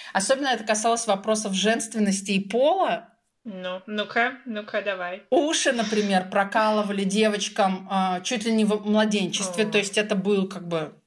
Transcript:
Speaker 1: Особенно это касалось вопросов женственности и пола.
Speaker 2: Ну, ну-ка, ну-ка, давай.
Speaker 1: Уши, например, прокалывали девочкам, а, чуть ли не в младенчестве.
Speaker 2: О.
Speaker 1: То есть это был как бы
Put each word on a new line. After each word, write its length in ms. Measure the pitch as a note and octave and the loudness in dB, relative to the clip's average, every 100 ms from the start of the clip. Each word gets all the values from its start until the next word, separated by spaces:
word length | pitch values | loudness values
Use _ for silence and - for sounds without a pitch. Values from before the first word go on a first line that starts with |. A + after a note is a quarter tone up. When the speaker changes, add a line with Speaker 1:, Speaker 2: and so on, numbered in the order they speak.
| - | -6
Speaker 1:
Особенно 340 | G3 G#3 C4 C4+ | -2 0 0 0
это 160 | A3+ | -2
касалось 420 | A3 G#3+ A#3 A#3 | 0 0 2 0
вопросов 480 | G#3+ G3 A3 G#3+ G#3 | 0 0 0 -2 0
женственности 800 | F#3+ G#3 A#3 - A3+ G3+ G3 - | 0 2 0 -2 0 0 0 0
и 80 | G3 | -2
пола. 680 | G3 A#3 D4 F#4+ C#4+ F3 - _ _ _ | 0 2 4 4 2 -2 -6 _ _ _
Speaker 2:
Ну, 400 | A3+ F#3 F#3 F#3 | -14 -10 -8 -8
ну-ка, 540 | G#3+ G#3 G3+ A#3 B3 C4 B3 | -6 -6 -2 0 0 -2 -10
ну-ка, 340 | G#3 G#3+ G#3+ | -10 -6 -4
давай. 400 | G#3 F#3 F3 F#3+ - | -4 -4 -6 -10 0
Speaker 1:
Уши, 420 | D4 D4 D#4 C#4+ | 2 2 0 0
например, 560 | A#3+ G#3+ G#3+ G3+ F#3 F#3 | 0 0 0 2 2 2
прокалывали 720 | G3+ G3 A3 G#3+ G#3+ G3+ G3 | 0 2 2 2 2 0 -2
девочкам, 840 | G3 G#3 G#3+ G#3 - - F#3+ F#3 - | 0 2 2 2 -2 2 2 0 -2
а, 300 | G3 F#3 F3+ | 0 0 -2
чуть 220 | - B3 | -2 -2
ли 60 | A3+ | 0
не 120 | A3 | 2
в 180 | G#3 G#3 G#3 | 2 2 2
младенчестве. 800 | G#3+ G#3+ G3+ F3 - - A3 | 2 4 2 0 -2 -2 -2
Speaker 2:
О. 40 | G#3+ | 0
Speaker 1:
То 60 | G#3 | 0
есть 220 | G3 G#3+ | 0 -2
это 160 | G#3 | 0
был 320 | G3 F#3+ G3 F#3+ | 0 2 0 0
как 180 | F3 F3 | -6 -6
бы 280 | E3 D3 - | -4 -6 -12